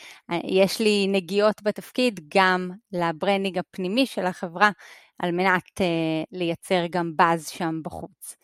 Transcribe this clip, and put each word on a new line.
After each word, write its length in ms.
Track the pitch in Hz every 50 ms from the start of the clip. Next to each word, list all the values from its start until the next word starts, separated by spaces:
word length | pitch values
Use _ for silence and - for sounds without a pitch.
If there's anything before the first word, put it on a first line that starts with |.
| - - - - _ - 175 170 -
יש 360 | - 190 185 196 185 - -
לי 280 | 226 214 208 202 196 190
נגיעות 560 | 196 196 180 156 196 202 208 214 202 - 202
בתפקיד 560 | 208 202 - - - - - 247 247 208 175 151 147 -
גם 360 | 196 190 185 185 180 180 180 180 220 - _
לברנדינג 680 | 190 175 175 170 160 151 - 190 196 196 196 196 170 180
הפנימי 480 | 175 _ - - 185 180 202 254 269
של 200 | - - 202 185
החברה, 460 | 180 180 - - 175 165 175 202 208 - - - - - - - _ _ -
על 120 | - 175
מנת, 500 | 170 180 190 190 180 175 - _ - -
אה, 420 | 196 175 165 165 160 160 160 160 156 -
לייצר 540 | - 185 180 165 165 - - - 190 180 170 175
גם 220 | 165 180 170 170 156
באז 320 | 151 180 165 170 165 151 -
שם 320 | - - 180 165 160 160 156
בחוץ. 520 | 170 - 156 - - _ _ - - - _